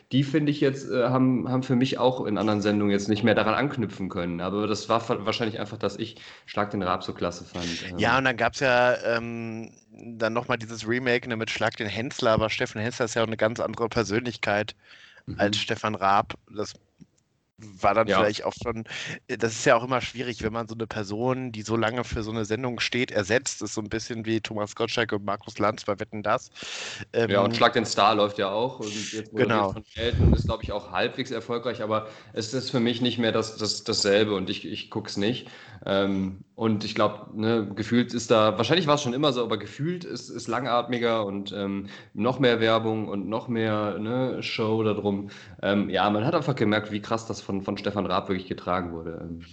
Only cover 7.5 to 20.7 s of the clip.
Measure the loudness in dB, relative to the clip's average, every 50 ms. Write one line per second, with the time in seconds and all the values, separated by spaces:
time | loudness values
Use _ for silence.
7.5 | -8 -6 -6 -6 -6 -6 -8 -6 -2 0 2 4 4 4 4 2 2 2 0 0
8.5 | 0 2 2 4 6 6 6 4 4 2 2 0 0 0 -2 -4 -6 -6 -6 -6
9.5 | -8 -8 -10 -12 -16 _ _ _ -20 -16 -14 -10 -4 0 0 0 0 0 0 0
10.5 | -2 -2 -4 -8 -10 -6 -2 -2 0 0 2 2 2 2 2 -2 -4 -4 -4 -4
11.5 | -2 0 0 0 0 -2 -6 -4 -4 -4 -4 -6 -4 0 4 4 4 4 4 2
12.5 | 0 -2 -4 -4 -4 -4 -4 -4 -2 -2 -2 0 2 0 0 0 2 2 2 0
13.5 | 2 0 -4 -4 -2 -2 -2 0 0 0 0 2 0 0 0 -2 -6 -4 0 0
14.5 | 2 0 0 -2 -8 _ _ -20 -20 -20 -20 -20 -20 -18 -12 -8 -2 0 0 0
15.5 | 0 0 -2 -2 -4 -2 -2 -2 -2 2 4 4 4 4 2 0 -6 -16 _ -12
16.5 | -8 -8 -8 -8 -10 -18 _ _ _ -20 -20 _ _ _ _ _ _ _ _ _
17.5 | _ -20 -20 -20 -6 0 2 4 4 4 4 4 4 4 4 2 2 0 -4 -4
18.5 | -4 -4 -6 -6 -6 -6 -8 -10 -10 -10 -10 -10 -10 -10 _ -8 -4 -2 -2 -2
19.5 | -2 2 4 6 6 6 4 0 -2 -2 -2 -4 -8 -6 -6 -6 -6 -4 -4 -4
20.5 | -4 -4 -6 -6